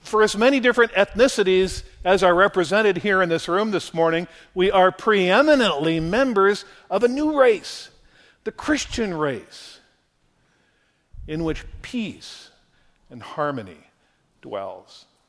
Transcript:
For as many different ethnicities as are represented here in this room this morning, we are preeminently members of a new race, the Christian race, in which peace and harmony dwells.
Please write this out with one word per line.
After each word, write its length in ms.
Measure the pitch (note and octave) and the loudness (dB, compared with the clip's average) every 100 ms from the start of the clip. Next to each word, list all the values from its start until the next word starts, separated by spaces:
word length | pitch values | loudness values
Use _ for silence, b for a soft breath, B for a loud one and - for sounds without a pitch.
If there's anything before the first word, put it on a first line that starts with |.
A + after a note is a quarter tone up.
For 200 | - G#3+ | -2 2
as 160 | G#3+ G3 | 2 2
many 220 | A#3+ C#4 | 2 2
different 320 | A#3+ A#3+ A#3 | 2 2 0
ethnicities 880 | F#3+ G3+ F#3+ C4 - F#3+ F#3 F#3 - - b | 2 0 2 0 2 2 2 0 -4 -14 b
as 180 | F3+ F#3+ | 0 4
are 140 | F#3 F3 | 4 4
represented 640 | G3 F#3+ D#3+ G3 G#3+ F3+ | 4 2 0 2 2 0
here 260 | G#3 F#3+ | 0 0
in 60 | F3+ | 0
this 180 | E3 - | -2 -2
room 240 | F3 A3 | -2 -2
this 240 | G3 - E3+ | -4 -6 -2
morning, 320 | E3 E3 F3 B B | 0 0 -6 B B
we 160 | F#3 F#3 | -2 2
are 220 | G3 F#3 | 4 4
preeminently 1080 | F3+ - G#3 F3+ G3+ D4+ C#4+ G#3+ C#3 D#3+ E3 | 2 0 2 4 4 4 4 2 0 -2 -2
members 680 | D#3+ G#3 C4+ G#3 G3 G3+ - B B | -2 -2 0 2 2 0 -8 B B
of 120 | G3 | -2
a 40 | A#3+ | 0
new 320 | C4 D4+ D4 | 0 -2 2
race, 500 | B3+ G3+ - - - _ b b b b | 2 2 -4 -16 -18 _ b b b b
the 80 | - | -14
Christian 640 | - - D4 - - G#3+ E3 | -10 -4 -4 -4 -6 -6 -4
race, 640 | D3+ A#2 - - - - _ _ _ _ _ _ _ _ _ _ _ _ _ - C3 | -4 -6 -12 -20 -20 -20 _ _ _ _ _ _ _ _ _ _ _ _ _ -18 -12
in 160 | D#3 | -6
which 220 | E3 D3+ - - | -6 -6 -12 -18
peace 720 | - B3 G3+ - - - - _ _ _ _ _ _ | -10 -8 -8 -10 -20 -20 -20 _ _ _ _ _ _
and 140 | B2+ | -20
harmony 640 | G#2 - D3 C3+ G2 D#2+ _ _ _ _ _ _ | -16 -6 -6 -6 -12 -20 _ _ _ _ _ _
dwells. 600 | C3 G#2 F#2+ F#2 F#2+ - _ _ | -12 -10 -10 -16 _ -20 _ _